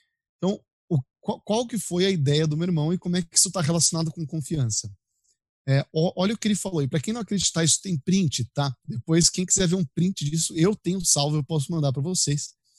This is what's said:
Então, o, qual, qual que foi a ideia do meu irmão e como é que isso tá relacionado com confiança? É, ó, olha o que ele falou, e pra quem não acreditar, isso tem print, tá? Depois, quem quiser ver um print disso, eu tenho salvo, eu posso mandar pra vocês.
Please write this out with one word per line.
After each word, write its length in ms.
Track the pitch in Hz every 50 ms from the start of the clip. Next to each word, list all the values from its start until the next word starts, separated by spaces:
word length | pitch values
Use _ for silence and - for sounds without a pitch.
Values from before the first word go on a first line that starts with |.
| _ _ _ _ _ _ _
Então, 220 | - 175 185 208 - _ _ _ _ _ -
o, 100 | 180 135 - _ _ _
qual, 200 | - - 220 -
qual 260 | - - 208 226 254
que 100 | 233 254
foi 280 | 196 - - 170 175 185
a 40 | 196
ideia 380 | 196 165 135 139 143 151 160
do 100 | 156 147
meu 80 | 156 175
irmão 260 | 185 175 156 147 160
e 60 | 185
como 180 | 175 - 180 175
é 60 | 185
que 160 | 175 - -
isso 140 | - - 190
tá 100 | - 190
relacionado 500 | 160 135 170 170 - - 175 165 165 160
com 140 | - - 160
confiança? 640 | 135 - 160 139 - 170 151 127 113 104 - - 101 101 - _ _ _ _ _ _ _ _ _ _ _ _ -
É, 200 | 139 135 139 - _ -
ó, 180 | 160 165 180 -
olha 160 | - 180 208 233
o 40 |
que 80 | - -
ele 80 | 214 214
falou, 260 | - - 196 185 156
e 80 | 139 127
pra 100 | 170 160
quem 140 | - - 226
não 80 | 240
acreditar, 420 | 208 - 208 190 165 - - 165 165
isso 180 | 147 - -
tem 160 | - 196 175
print, 460 | 139 - - 180 196 185 139 - - 117 - -
tá? 220 | 143 143 143 123 - _
Depois, 440 | - 120 120 - - 160 170 160 -
quem 160 | - - 185
quiser 200 | 180 - 190 190
ver 100 | 165 180
um 100 | 196 170
print 440 | - - 160 175 190 196 - 147 139
disso, 240 | 151 165 160 - -
eu 180 | 165 165 202 220
tenho 240 | - - 170 185 196 170
salvo, 320 | - - 151 143 151 151
eu 60 | 151 139
posso 280 | - 165 151 135 -
mandar 220 | 170 160 147 139 123
pra 80 | 143
vocês. 520 | 135 175 185 - - 143 147 151 - - - _ _ _ _